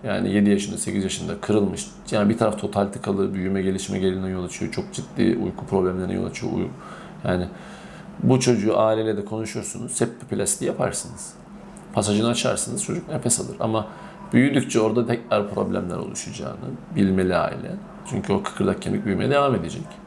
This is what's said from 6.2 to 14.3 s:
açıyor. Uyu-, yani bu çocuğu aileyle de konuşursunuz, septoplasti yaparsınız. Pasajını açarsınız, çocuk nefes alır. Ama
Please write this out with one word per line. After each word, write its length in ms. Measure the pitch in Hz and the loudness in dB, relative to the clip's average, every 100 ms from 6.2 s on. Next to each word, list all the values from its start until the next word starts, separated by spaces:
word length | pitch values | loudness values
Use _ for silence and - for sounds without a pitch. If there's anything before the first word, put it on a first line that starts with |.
| 92 | -4
açıyor. 280 | 90 92 | -4 -4
Uyu-, 160 | 90 87 - - - - - - | -2 -4 -8 -14 -14 -16 -8 -2
yani 180 | 90 92 - - - - - - - | 0 -2 -8 -16 -16 -16 -16 -16 -2
bu 160 | 120 131 | 4 6
çocuğu 400 | 131 117 104 101 | 6 4 4 4
aileyle 380 | 110 110 110 101 | 4 4 0 -2
de 80 | 101 | -4
konuşursunuz, 640 | 110 107 117 104 - 117 | -6 -6 -6 -8 -8 -8
septoplasti 760 | - 117 - - 104 101 - - | -2 -2 -2 -6 -2 -2 0 -2
yaparsınız. 680 | - - - - - - - - - - - - | 0 -2 -2 -8 -12 -14 -16 -18 -18 -18 -18 -4
Pasajını 340 | - 101 104 117 | 0 2 4 4
açarsınız, 560 | 120 127 - - 117 | 2 0 0 -2 -4
çocuk 260 | - 120 - | -4 -4 -4
nefes 300 | 156 120 - | -2 0 0
alır. 160 | - - | -2 -4
Ama 280 | 113 110 104 - - - - | 0 0 -2 -10 -16 -16 2